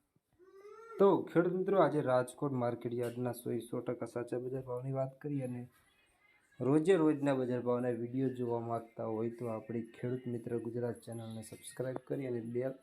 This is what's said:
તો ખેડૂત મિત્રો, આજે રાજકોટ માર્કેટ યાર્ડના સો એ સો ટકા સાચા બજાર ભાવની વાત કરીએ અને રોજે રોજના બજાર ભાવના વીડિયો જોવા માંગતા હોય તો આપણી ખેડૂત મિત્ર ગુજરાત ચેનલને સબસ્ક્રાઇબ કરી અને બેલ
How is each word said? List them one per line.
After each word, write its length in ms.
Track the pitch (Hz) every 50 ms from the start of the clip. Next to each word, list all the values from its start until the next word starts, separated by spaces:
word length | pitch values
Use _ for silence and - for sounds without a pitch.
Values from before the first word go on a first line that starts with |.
| _ _ _ _ _ _ _ _ 359 381 381 - - - - - - - - -
તો 100 | 196 196 170 -
ખેડૂત 300 | - - - 165 180 180
મિત્રો, 240 | 175 185 185 196 196 190
આજે 220 | 165 139 139 151
રાજકોટ 500 | 131 127 127 127 127 - - - 147 143
માર્કેટ 420 | 135 127 120 120 117 113 - 123 120
યાર્ડના 380 | 123 120 117 113 123 123 123
સો 180 | 117 - - 127
એ 100 | 123 117
સો 200 | 113 - - 123
ટકા 260 | 120 - 123 - -
સાચા 320 | - - 120 120 120 127 123
બજાર 240 | 127 127 131 135
ભાવની 300 | 123 123 123 123 127 135
વાત 200 | 135 135 135 139 139 -
કરીએ 260 | - 147 143 139 127
અને 180 | 123 123 123 120 - _ _ _ _ _ _ _ _ _ _ _ _ _ _ _ _ _ -
રોજે 340 | 123 123 143 156 156 175 196
રોજના 380 | 170 156 156 151 135 139 143 135
બજાર 280 | 131 127 120 127 123
ભાવના 280 | 120 123 123 123 123 123
વીડિયો 380 | 120 113 120 117 120 135 135 127
જોવા 320 | 120 120 123 117 120 117
માંગતા 440 | 117 117 117 117 117 - - - 117
હોય 260 | 113 110 107 113 117
તો 140 | 117 - 123
આપણી 360 | 117 110 110 107 - 117 120
ખેડૂત 420 | 113 - - - - 123 123 127 -
મિત્ર 320 | 120 120 117 - 117 120 117
ગુજરાત 360 | 110 117 113 123 120 120 110
ચેનલને 480 | - - 120 113 113 113 113 113 110
સબસ્ક્રાઇબ 540 | 107 - 110 - - - - - 127 131 127
કરી 300 | - - - 143 139 139
અને 140 | 127 120 117
બેલ 320 | 113 117 120 120 127 135 135 -